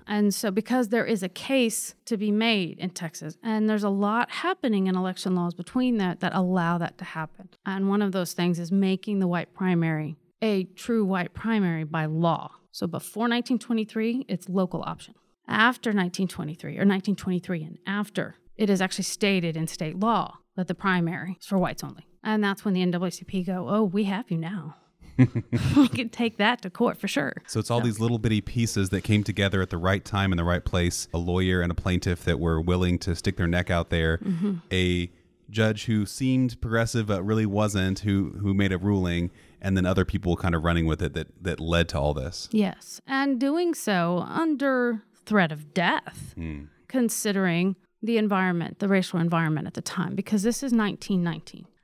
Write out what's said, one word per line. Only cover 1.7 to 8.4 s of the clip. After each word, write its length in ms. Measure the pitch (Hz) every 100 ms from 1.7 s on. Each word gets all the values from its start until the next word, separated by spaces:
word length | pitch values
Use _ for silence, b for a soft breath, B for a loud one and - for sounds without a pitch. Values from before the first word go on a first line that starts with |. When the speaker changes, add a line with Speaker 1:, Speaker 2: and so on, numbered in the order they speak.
| - - - -
Speaker 1:
to 120 | 214
be 120 | 208
made 480 | 208 226 214 175 -
in 100 | 180
Texas, 480 | - 165 - 156 -
and 280 | 226 220 214
there's 140 | 214 208
a 40 |
lot 400 | 196 202 220 -
happening 580 | - 339 370 254 202 190
in 80 | 185
election 360 | 185 185 202
laws 200 | 180 175
between 440 | 170 180 254 254 233
that 220 | 185 -
that 160 | 185 190
allow 420 | 180 185 170 175
that 200 | 170 -
to 80 | 180
happen. 440 | 160 156 - 190 _ -
And 220 | 190 196
one 120 | 202
of 100 | 202
those 220 | 190 175
things 260 | -